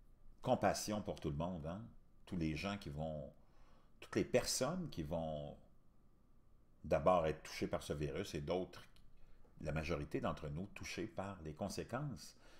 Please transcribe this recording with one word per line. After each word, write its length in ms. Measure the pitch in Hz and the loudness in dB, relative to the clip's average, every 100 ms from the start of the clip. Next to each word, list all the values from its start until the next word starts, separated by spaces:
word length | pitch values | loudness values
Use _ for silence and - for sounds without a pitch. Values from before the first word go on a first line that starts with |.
| - - - - | -20 -18 -18 -4
compassion 600 | 131 123 101 - - 104 | 2 6 6 4 0 0
pour 180 | 90 80 | 0 -2
tout 80 | 80 | -2
le 80 | 73 | 0
monde, 300 | 85 87 78 | 0 -2 -4
hein. 160 | 95 117 - - - | -6 -8 -14 -20 -18
Tous 140 | - 92 | -4 0
les 180 | 80 73 | 2 2
gens 220 | 98 101 | 0 -2
qui 100 | 80 | -4
vont, 420 | 71 80 76 65 - - - - - - - | -4 -2 -4 -8 -12 -20 -20 -20 -20 -20 -18
toutes 160 | - 107 | 0 2
les 80 | |
personnes 640 | 90 123 - - 131 185 151 | 6 4 4 2 2 0 -2
qui 140 | - | -4
vont 520 | 73 82 80 76 73 - - - - - - - - - - - - - | 0 0 0 -2 -4 -10 -16 -20 -20 -20 -20 -20 -20 -20 -20 -20 -20 -8
d'abord 440 | 78 80 85 90 80 | 4 6 8 8 6
être 160 | 76 | 2
touchées 240 | - - 95 | -4 -2 0
par 160 | 87 | 0
ce 100 | - | -2
virus 420 | 76 73 78 101 | -2 0 -2 -2
et 60 | 80 | -2
d'autres, 440 | 73 90 90 - - - - - - - - - | 2 2 0 -6 -16 -16 -16 -14 -14 -16 -16 -6
la 120 | 78 | -2
majorité 500 | 76 76 78 73 139 | 0 2 0 0 0
d'entre 260 | 110 73 76 | 0 0 -2
nous, 180 | 76 101 | -4 -4
touchées 340 | - - - - | -6 -6 -4 -4
par 280 | - 98 92 | -4 -6 -4
les 80 | 78 | -8
conséquences 840 | 76 98 - 80 123 147 98 - - - | -4 -2 -2 -2 -2 -2 -6 -12 -16 -20